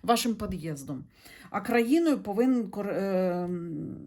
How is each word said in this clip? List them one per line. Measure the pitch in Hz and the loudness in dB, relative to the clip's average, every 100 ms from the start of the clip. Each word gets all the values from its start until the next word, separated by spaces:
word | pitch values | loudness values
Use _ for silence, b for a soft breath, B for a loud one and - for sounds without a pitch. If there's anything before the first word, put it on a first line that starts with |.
вашим | 185 233 247 214 | 2 2 2 -2
під'їздом. | 208 185 160 143 135 135 - B B B B | -6 -6 -6 -8 -8 -10 -12 B B B B
А | 202 | -6
країною | 196 233 233 330 330 233 | 2 2 6 4 4 2
повинен | 190 202 262 247 196 | 0 2 4 2 0
кор-, | 208 202 | -4 -4
е, | 180 196 185 185 180 175 180 170 147 131 - | -2 0 2 2 0 -2 -4 -6 -8 -8 -10